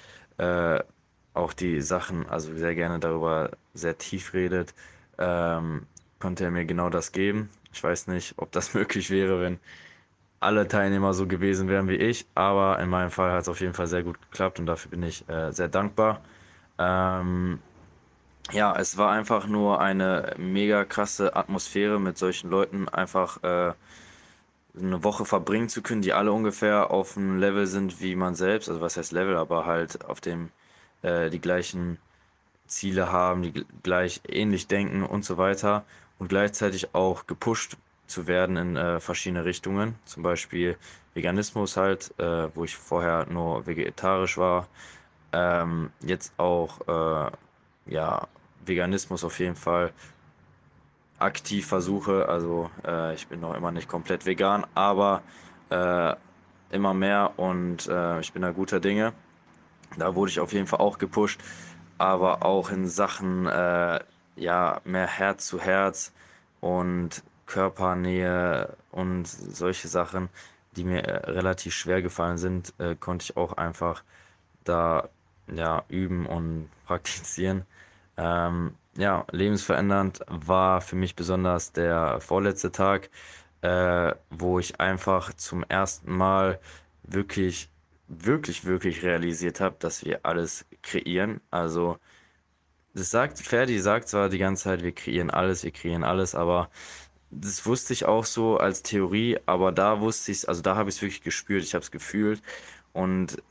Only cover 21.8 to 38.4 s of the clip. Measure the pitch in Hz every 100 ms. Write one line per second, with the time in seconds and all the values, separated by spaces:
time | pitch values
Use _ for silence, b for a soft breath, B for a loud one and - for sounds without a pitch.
21.8 | 104 104 92 85 92 90 90 95 98 98
22.8 | 92 - 92 95 90 - 90 87 87 -
23.8 | B B B B B B B _ _ 85
24.8 | 92 90 101 104 107 98 85 110 117 -
25.8 | - 110 92 - 104 104 107 98 107 104
26.8 | - 95 92 101 98 92 101 101 98 98
27.8 | 95 87 92 90 90 85 92 107 92 85
28.8 | 85 87 80 85 95 87 78 85 82 85
29.8 | 82 - - - 87 85 82 _ b b
30.8 | b _ 90 85 80 85 85 90 87 92
31.8 | 87 85 _ b b b _ _ - -
32.8 | 98 92 87 90 90 90 87 - - -
33.8 | 90 90 90 - - - 107 95 - 101
34.8 | 101 98 92 104 - 90 95 98 104 104
35.8 | - B B - 90 95 104 104 104 92
36.8 | 95 90 92 87 - 85 120 110 - -
37.8 | _ _ - - 82 90